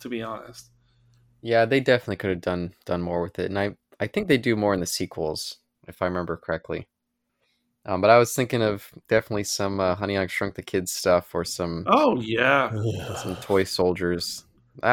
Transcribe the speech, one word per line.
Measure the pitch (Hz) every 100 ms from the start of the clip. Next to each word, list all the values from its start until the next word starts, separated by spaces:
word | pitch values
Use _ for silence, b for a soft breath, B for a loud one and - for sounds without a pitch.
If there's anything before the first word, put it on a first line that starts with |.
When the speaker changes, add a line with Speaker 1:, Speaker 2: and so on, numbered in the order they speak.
Speaker 1:
to | 123
be | 117
honest. | 113 113 - 117 - _ _ _ _ _ _ _
Speaker 2:
Yeah, | 117 113 113
they | 135
definitely | 131 120 - 95
could | 98
have | 90
done, | 92 90 87 -
done | - 90
more | 87 87
with | 87 -
it. | 90
And | 98
I, | 101 - _ -
I | 107
think | 208 196
they | 131
do | 120 107
more | 104
in | 98
the | 85
sequels, | - 87 - 80 80 - - _ _ -
if | -
I | 92
remember | 90 85 95
correctly. | - 80 - 80 - _ _ _ _ _ _ _ _ _
Um, | - 92
but | 104
I | 120
was | 117
thinking | - 120 123
of | 110 101 - - -
definitely | 110 - 104
some, | 98 - 98 98
uh, | 92
Honey, | 92 101 98
I | 92
Shrunk | - 98 95
the |
Kids | - 98 92
stuff | - 95 90 -
or | 87
some | 85 - 87 82 -
Speaker 1:
Oh, | 240 294 135
yeah. | 110 113 127 135 123
Speaker 3:
Ugh. | 110 107 98 - 101
Speaker 2:
some | 95 90
toy | - 98
soldiers. | 92 - 90 85 87 87 - - - _ _ -
I, | 113